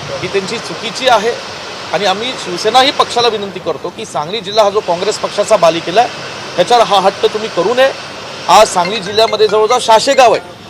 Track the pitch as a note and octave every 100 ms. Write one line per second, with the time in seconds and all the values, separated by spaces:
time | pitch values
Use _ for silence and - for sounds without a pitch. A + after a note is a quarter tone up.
0 | - - F3+ G3 F#3+ A#3 - F3 A3 -
1 | B3+ A3+ A3 - - - - - - D#3+
2 | G3 F#3+ B3 B3+ F#3 F3 G#3+ B3 C4+ -
3 | - A#3+ A#3+ G#3+ G3 F#3 E3+ - F3 F3+
4 | A3 E3 D3+ A3 F#3+ G#3+ G3+ G3+ G3 E3+
5 | F#3 G3 F#3+ - G3 G#3 E3 E3 F3+ G3
6 | - - - - - - F3+ A#3+ F#3+ G3
7 | F#3+ - A3 G#3+ A3 - F#3+ B3 C4+ -
8 | - - - - - F#3+ G#3+ F#3 F3 A3
9 | F#3 G#3 A3 G#3+ G#3+ G#3+ G#3+ B3 - A3
10 | C4 D4 A#3+ E3 - -